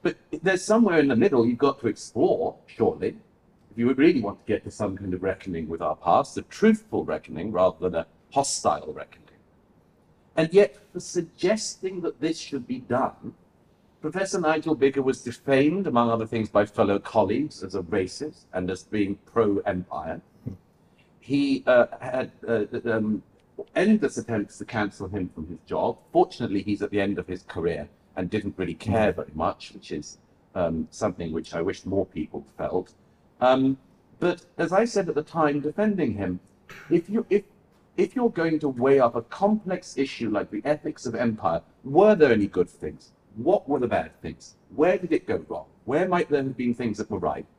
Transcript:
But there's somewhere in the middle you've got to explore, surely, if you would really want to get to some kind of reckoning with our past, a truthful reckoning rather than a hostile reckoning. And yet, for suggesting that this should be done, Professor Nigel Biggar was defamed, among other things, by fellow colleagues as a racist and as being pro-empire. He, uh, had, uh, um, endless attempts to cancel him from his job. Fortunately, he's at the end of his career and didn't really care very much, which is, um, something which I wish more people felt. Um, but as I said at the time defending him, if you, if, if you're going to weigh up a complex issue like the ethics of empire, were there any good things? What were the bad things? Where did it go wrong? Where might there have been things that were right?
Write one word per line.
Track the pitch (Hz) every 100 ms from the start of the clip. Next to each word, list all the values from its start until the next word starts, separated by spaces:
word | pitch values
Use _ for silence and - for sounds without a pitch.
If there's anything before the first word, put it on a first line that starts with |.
But | 170 - _ -
there's | 185 185
somewhere | - 214 220 165
in | 139
the | 117
middle | 196 135 117
you've | 123
got | 139 -
to | 113
explore, | - - - - - - - -
surely, | - 113 - - - _ _ _ _ _
if | 113
you | 120
would | 131
really | 160 160
want | 101 98
to | -
get | - 113
to |
some | - 104 95
kind | 98
of | 90
reckoning | 95 92 95 85 78
with | 82
our | 82 76
past, | 87 98 143 -
a |
truthful | - - 214 220 - 98
reckoning | - 78 - 69 98
rather | 90 90 -
than | 90 87
a | - _ _
hostile | - - - 104 76 78
reckoning. | 76 71 - - _ _ _ _ _ _ _ _ _ _ -
And | 165
yet, | 185 202 - _
for | 180
suggesting | - 180 165 - 180 220 - - - 185
that | - -
this | - -
should | - 139 123
be | 127
done, | - 120 117 - - - _ _ _ _ _ _
Professor | 156 185 190 190
Nigel | 156 156 160 147
Biggar | 139 135
was | 131 123
defamed, | 123 117 - 135 147 180 180
among | 120 120
other | 113 113
things, | 117 107
by | 104 104
fellow | - 101 98
colleagues | - 113 98 131 147 -
as | 90 98
a |
racist | 87 101 92 - 151 - _
and | - 92
as | 92
being | - 107 98 98 _
pro-empire. | 117 110 98 101 92 90 69 78 80 _ _ - 98 _ _ _ _ _ _
He, | - 139 143 135 -
uh, | 127 113 -
had, | - 127 120 _ -
uh, | 113 104 117 117
um, | 113 107 104 - _ _ - - -
endless | 190 214 139 -
attempts | 104 113 101 -
to | 101
cancel | 113 104 - 92
him | 98 90 -
from | 80
his | 82 _
job. | - 110 - _
Fortunately, | 330 359 - 240 190
he's | - 101
at | 101
the | 101
end | 98 95
of | 90
his | 92
career | - - 85 78 76 _ _ -
and | 87
didn't | 107 98 92
really | 90
care | 82 110 110 107
very | 90 - 76
much, | 87 - -
which | - -
is, | 76 73 - _ _ _ 98
um, | 85 82 80
something | - 107 87 85
which | 80 80
I | 85
wish | 92 - -
more | - 95
people | - 76 73 - -
felt. | - 92 92 _ _ _ _ _
Um, | 127 131 135 135 _ _ _ _
but | 175 - - -
as | 165
I | 190 233
said | 208 170
at | -
the |
time | 156 165 151 143
defending | 143 147 214 196 139 101
him, | 92 90 _ _ _ - -
if | 170 165
you, | 214 -
if, | 202 - _ _ _ _ -
if | 190 -
you're | 233
going | - 165 156
to | 151
weigh | 123 135 139
up | 120 120
a |
complex | 113 - 202 214 185 180 - -
issue | 135 - 113
like | 104 92
the | 104 135
ethics | 151 156 - 127
of | 113
empire, | 120 110 90 82 - _
were | - 143 214 196
there | 147
any | 110 98
good | 90 87
things? | - 95 - - _ _ 107
What | 131 311 -
were | 139
the | 120
bad | 92 78 _
things? | 82 - - _ _ 101
Where | 165 196
did | 180
it | - -
go | - 78
wrong? | 80 - _ -
Where | 147 185
might | 175 156
there | 143
have | 135 127
been | 123
things | 117 120 104
that | 107
were | 98
right? | 82 - -